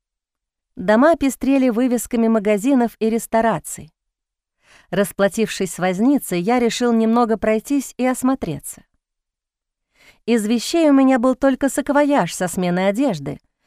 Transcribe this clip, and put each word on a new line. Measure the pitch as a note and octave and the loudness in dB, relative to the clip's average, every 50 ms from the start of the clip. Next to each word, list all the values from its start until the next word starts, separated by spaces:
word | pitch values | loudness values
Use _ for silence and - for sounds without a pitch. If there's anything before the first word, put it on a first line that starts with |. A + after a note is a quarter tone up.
| _ _ _ _ _ _ _ _ _ _ _ _ _ _ _ | _ _ _ _ _ _ _ _ _ _ _ _ _ _ _
Дома | - F#3 F#3 G#3+ A3+ C4+ D#4+ E4+ | -6 0 2 4 4 4 4 2
пестрели | - C#4 C4+ - - - B3+ C#4 C#4 C4 B3+ | 2 0 -4 -4 -2 -2 0 0 2 2 0
вывесками | G#3+ A3 C4 B3+ B3 A#3 - - - A3+ A3+ A3+ | 0 0 0 0 -2 -2 -4 -4 -2 0 0 2
магазинов | A3+ A3 F#3+ G#3 G#3+ G3+ F#3+ C4+ C#4+ B3 A#3 A3 - _ | 2 0 0 0 0 0 0 0 2 2 0 0 -2 _
и | G#3+ A3 | -2 -2
рестораций. | A3 A#3 - - - A3+ A3+ A3+ F3 D3+ - - - - D#3 D#3 _ _ _ _ _ _ _ _ _ _ _ _ _ _ _ _ _ _ _ _ | -2 -2 -4 -2 -2 0 0 0 -2 -2 -6 -10 -14 -16 -16 -20 _ _ _ _ _ _ _ _ _ _ _ _ _ _ _ _ _ _ _ _
Расплатившись | - F#3 G3+ - - - G3 G3 - - A3 - - - G3 F3+ - | -2 -2 -2 -2 0 0 -2 0 0 -2 -4 -4 -4 -4 -6 -6 -4
с | - | -4
возницей, | F3 F#3 F3+ F3+ A3 C4+ D4 C4 - - F#3 F3 | -4 -2 0 0 2 2 2 0 -2 -2 -4 -2
я | F3 G#3+ A#3+ B3+ | 0 0 0 0
решил | A#3+ A3+ - - B3 A#3+ A#3 | 0 0 -2 -2 0 0 0
немного | A3+ A3+ A3+ A3+ A#3+ A#3+ G#3+ A3 G3+ | 2 2 2 2 2 2 0 -2 -2
пройтись | - G#3+ A3 A3 - - C#4+ C#4+ B3 - - - | -2 -2 -2 -2 -2 -4 -4 -4 -4 -6 -6 -4
и | B3 | -2
осмотреться. | B3+ B3+ - - B3+ C4+ - - E3 D3 C#3+ - - - - - _ _ _ _ _ _ _ _ _ _ _ _ _ _ _ _ _ _ _ _ _ _ _ _ - _ _ _ | -2 -2 -2 -2 -2 -2 -2 -4 -6 -8 -8 -10 -14 -18 -20 -20 _ _ _ _ _ _ _ _ _ _ _ _ _ _ _ _ _ _ _ _ _ _ _ _ -20 _ _ _
Из | - A#3 A#3 G3+ | 0 0 0 2
вещей | G#3+ A#3+ A#3 - - - E4+ E4 D4 | 0 -2 -2 -2 -2 0 2 4 4
у | C#4 | 6
меня | C4+ C4+ C4 C4 B3+ | 6 4 4 4 2
был | A3+ C4 B3+ | 2 0 0
только | - - C4+ C4 - - C4+ | 2 0 0 0 0 -2 -2
саквояж | - - C#4 - C#4 C#4+ D4 C#4 C#4+ B3+ F3+ E3 - | -2 -2 -4 0 0 2 2 2 2 0 0 -2 -4
со | - F#3 F3 | -4 -6 -4
сменой | - F#3+ F3+ F3 F3 F3+ F#3+ G3 | -4 -2 -2 0 0 0 0 0
одежды, | G3+ A3 C#4+ C4+ F#3+ D3+ C#3 D3 - - - _ _ _ _ | 0 0 0 -2 -2 -4 -6 -10 -12 -12 -16 _ _ _ _